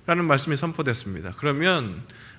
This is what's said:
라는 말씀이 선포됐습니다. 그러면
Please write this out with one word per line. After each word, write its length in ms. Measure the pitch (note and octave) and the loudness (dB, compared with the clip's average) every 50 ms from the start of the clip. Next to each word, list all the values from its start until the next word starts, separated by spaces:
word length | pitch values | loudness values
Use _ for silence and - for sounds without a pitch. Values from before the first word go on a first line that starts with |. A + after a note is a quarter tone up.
| - | -2
라는 180 | - E3+ F3 F3 | 0 2 2 4
말씀이 320 | D#3+ C#3+ C3+ - E3 D3+ | 4 4 4 4 0 -2
선포됐습니다. 800 | C3+ E3+ E3 E3 - D#3 C3 A#2 - - G2+ F#2+ E2 E2 F2+ G#2 | 0 -2 -2 -2 -2 0 0 -2 -2 -4 -8 -8 -6 -8 -8 -8
그러면 680 | - C#3+ D3 C#3+ C#3+ E3 F#3 F#3 D#3+ B2 G#2 E2+ D#2 - - - - - - - | -2 -2 0 0 2 2 2 2 2 0 -4 -6 -10 -12 -14 -18 -20 -20 -20 -16